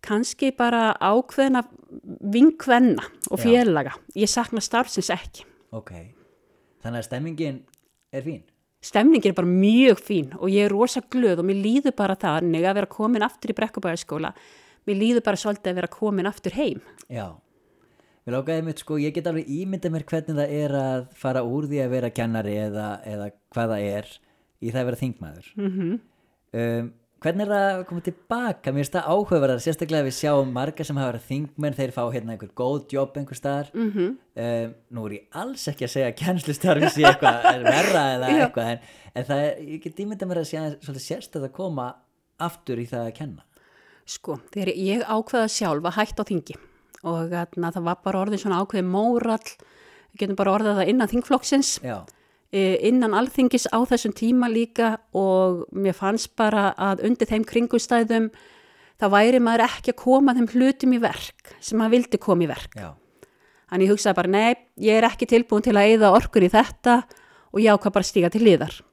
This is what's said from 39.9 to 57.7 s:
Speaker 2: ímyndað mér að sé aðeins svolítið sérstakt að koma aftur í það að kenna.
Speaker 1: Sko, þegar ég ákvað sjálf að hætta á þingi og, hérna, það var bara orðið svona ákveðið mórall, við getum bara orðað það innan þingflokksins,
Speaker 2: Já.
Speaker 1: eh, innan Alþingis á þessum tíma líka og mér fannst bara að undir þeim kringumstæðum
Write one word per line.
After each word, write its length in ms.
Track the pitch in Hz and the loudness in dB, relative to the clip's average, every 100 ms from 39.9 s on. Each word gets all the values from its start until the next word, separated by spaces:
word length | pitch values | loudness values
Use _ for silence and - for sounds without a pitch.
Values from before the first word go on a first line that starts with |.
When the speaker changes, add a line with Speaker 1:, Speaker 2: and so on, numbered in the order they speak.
| - | -10
Speaker 2:
ímyndað 240 | 202 202 185 | -10 -8 -6
mér 140 | 180 | -4
að 60 | 160 | -4
sé 80 | 156 | -6
aðeins 240 | 156 143 | -8 -10
svolítið 240 | 143 135 - | -12 -14 -10
sérstakt 400 | - - 160 135 | -10 -10 -10 -10
að 60 | |
koma 340 | - 190 147 123 - _ _ _ _ | -8 -8 -6 -8 -12 _ _ _ _
aftur 380 | 165 - - 117 | -10 -8 -8 -8
í 80 | 120 | -6
það 220 | 123 117 | -8 -8
að 80 | - | -10
kenna. 280 | 151 80 _ _ _ _ _ _ - | -14 -14 _ _ _ _ _ _ -18
Speaker 1:
Sko, 340 | - - 180 - | -14 -12 -12 -10
þegar 240 | 208 185 175 | -6 -6 -4
ég 280 | 190 226 | -2 -2
ákvað 440 | 214 220 220 247 220 | -2 -4 -2 -2 -2
sjálf 380 | - 190 147 170 | -2 -2 -2 -2
að 100 | 180 | -2
hætta 260 | 214 - | -4 -4
á 60 | 208 | -4
þingi 260 | 180 - - - _ _ - | -4 -6 -20 -20 _ _ -12
og, 260 | - 165 165 | -6 -4 -4
hérna, 400 | 175 170 - 170 | -6 -6 -6 -6
það 120 | 175 | -4
var 140 | 170 180 | -4 -4
bara 180 | 196 190 | -4 -2
orðið 200 | 196 202 | -2 -4
svona 200 | 202 180 | -2 -2
ákveðið 260 | 196 202 185 | -2 -2 0
mórall, 600 | 180 226 240 233 220 - - - _ - - _ | 0 2 0 0 -4 -6 -20 -20 _ -20 -20 _
við 100 | - | -8
getum 140 | 196 196 | -6 0
bara 180 | 196 | 0
orðað 260 | 202 214 202 | 2 2 2
það 100 | 175 | 2
innan 180 | 254 214 | 2 2
þingflokksins, 640 | 240 - 262 - 277 269 - | -2 0 -2 2 0 0 -4
Speaker 2:
Já. 140 | 127 101 - _ _ _ _ | -8 -10 -12 _ _ _ _
Speaker 1:
eh, 240 | 196 190 185 | 0 0 2
innan 300 | 214 254 226 | 2 2 2
Alþingis 540 | 202 254 - 254 240 - | 0 0 2 2 2 0
á 80 | 226 247 | 0 2
þessum 300 | 240 214 - | 0 -2 -2
tíma 340 | 226 254 240 | 0 2 2
líka 480 | 226 233 - 226 220 _ | 0 -2 0 0 -2 _
og 540 | 190 190 185 185 175 - | 0 2 4 2 0 -6
mér 220 | 190 196 175 | -2 -2 0
fannst 380 | 196 226 - - | -2 -2 -6 0
bara 360 | 214 214 196 | 2 2 0
að 300 | - 196 190 214 | 0 -2 0 0
undir 240 | 240 220 | 0 0
þeim 160 | 220 220 | -2 0
kringumstæðum 840 | 240 240 | -2 2